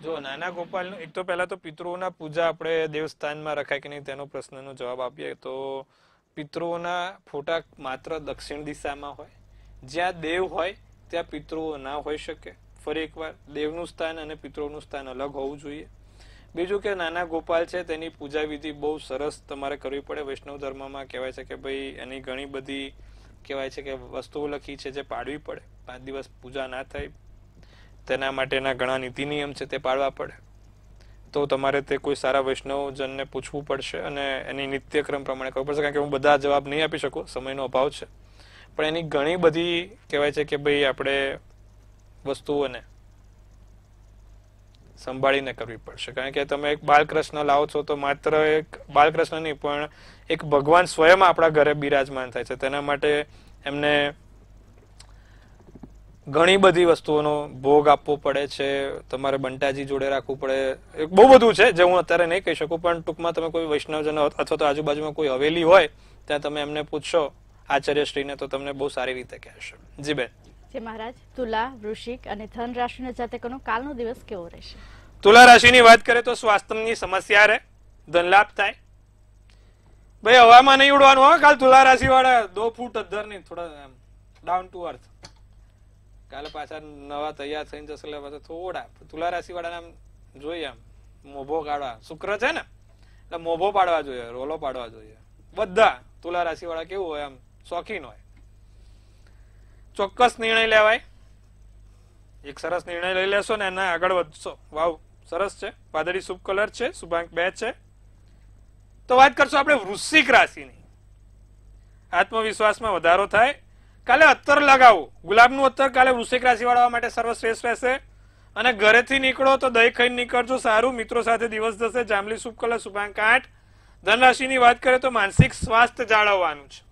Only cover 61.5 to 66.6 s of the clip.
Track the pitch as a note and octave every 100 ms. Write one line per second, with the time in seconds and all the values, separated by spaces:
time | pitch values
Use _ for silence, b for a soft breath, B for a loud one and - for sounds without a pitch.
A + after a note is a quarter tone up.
61.5 | F#3 A#3 E3+ F3+ F3+ E3 E3+ E3+ F3 F#3
62.5 | D#3 D#3 E3 F3 E3+ E3 D#3+ E3+ E3 E3
63.5 | D#3+ E3 D3+ - D#3 D3+ D#3 D3 - D3
64.5 | D#3 D3+ C#3+ D#3 D3 D3+ D3 D3+ C3 D3
65.5 | E3+ E3 F#3+ D#3+ - b b - D3 D3
66.5 | D3